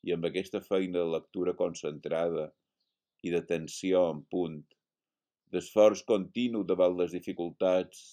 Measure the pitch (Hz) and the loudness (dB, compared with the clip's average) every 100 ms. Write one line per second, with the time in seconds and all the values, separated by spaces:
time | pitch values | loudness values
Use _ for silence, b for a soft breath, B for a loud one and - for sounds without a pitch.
0 | - 85 82 92 90 101 - 95 95 87 | -4 -2 -2 -4 -6 -8 -2 0 0 -2
1 | 85 80 - 95 90 87 87 82 76 76 | 0 -2 -6 -4 -4 0 -2 -2 -8 -8
2 | 80 80 85 80 78 _ _ _ _ _ | -4 -2 0 -2 -6 _ _ _ _ _
3 | _ _ 87 85 82 85 80 - 92 92 | _ _ -4 -2 -2 -4 -4 -6 2 4
4 | 87 76 73 90 85 76 76 _ _ _ | 2 0 -6 -4 -4 -6 -16 _ _ _
5 | _ _ _ _ _ 90 87 107 107 104 | _ _ _ _ _ -6 -2 6 6 6
6 | - 107 85 117 123 113 92 92 90 90 | 0 0 0 -2 -2 -2 -2 4 4 4
7 | 87 87 - 87 87 - 92 92 90 - | -2 -2 -8 -6 -6 -2 2 2 0 -12
8 | - | -20